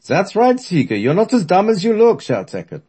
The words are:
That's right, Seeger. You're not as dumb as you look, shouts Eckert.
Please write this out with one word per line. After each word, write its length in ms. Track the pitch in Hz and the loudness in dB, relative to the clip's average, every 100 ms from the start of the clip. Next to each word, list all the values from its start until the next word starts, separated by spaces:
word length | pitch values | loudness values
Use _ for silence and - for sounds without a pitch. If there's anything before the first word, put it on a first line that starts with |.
| - | -2
That's 300 | 135 196 - | -2 -2 0
right, 220 | 247 254 | 2 2
Seeger. 380 | - 175 127 107 | -2 -2 0 0
You're 180 | 107 | 0
not 180 | 160 220 | 0 0
as 120 | 247 | 0
dumb 240 | 160 180 214 | 2 0 2
as 160 | 220 | 0
you 100 | 190 | 0
look, 260 | 214 233 214 | 2 2 2
shouts 320 | - 117 92 | -2 -6 -4
Eckert. 280 | 98 85 76 | -12 -12 -16